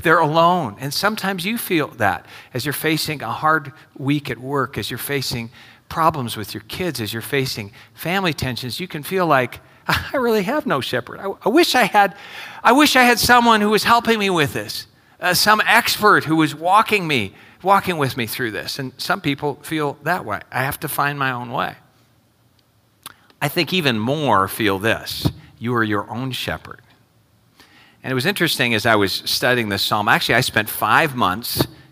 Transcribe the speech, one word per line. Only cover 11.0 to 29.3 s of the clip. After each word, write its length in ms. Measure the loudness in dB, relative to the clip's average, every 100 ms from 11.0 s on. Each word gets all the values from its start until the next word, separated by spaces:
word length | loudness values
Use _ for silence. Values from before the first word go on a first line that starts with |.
| -6 -10
I, 120 | -10 -4
I 40 | 2
wish 280 | 4 4 4
I 80 |
had, 320 | 4 4 2 0 -18 -18 -16 0
I 80 | 4
wish 240 | 6 6 6
I 80 |
had 160 | 6 4
someone 400 | 4 4 6 4
who 100 | 4
was 140 | 2
helping 340 | 4 2 2 0
me 120 | 2
with 220 | 2 0
this, 360 | -2 -8 -10 -14 _ _ -6
uh, 120 | -2
some 300 | 0 4 4
expert 600 | 4 2 2 2 4 4
who 100 | 4
was 220 | 2 2 0
walking 500 | 2 2 4 0 0
me, 280 | 0 -2 -8 -20 _
walking 340 | 2 2 2 -2
with 200 | -2 -2
me 100 | -6
through 260 | -4 -4
this." 260 | -4 -8 -8
And 140 | -10 -8
some 220 | -4 -2
people 380 | -2 -4 -4 -6
feel 340 | -6 -4 -4 -4
that 220 | -4 -4 -4
way. 140 | -8 -6
"I 100 | -4
have 160 | -4 -4
to 80 | -6
find 300 | -2 -2 -2
my 140 | -4
own 180 | -4 -8
way." 240 | -6 -6 -8 _ _ _ _ _ _ _ _ _ _ _ _ -20 -20 _ -6
I 80 | -4
think 240 | -2 0
even 260 | 0 0 0
more 480 | -2 -2 2 4 2
feel 320 | 0 0 0
this. 480 | 0 -2 -4 -4 -4 -4 -18 -10
You 160 | -4
are 100 | 0
your 240 | 0 -2 -4
own 220 | -8 -8
shepherd. 500 | -8 -6 -8 -10 -20 _ _ _ _ _ _ _ _ _ _ _ _
And 80 | -6
it 40 |
was 120 | -4 -2
interesting 480 | 0 0 0 0
as 100 | 2
I 120 | 4 4
was 160 | 2
studying 580 | -2 -4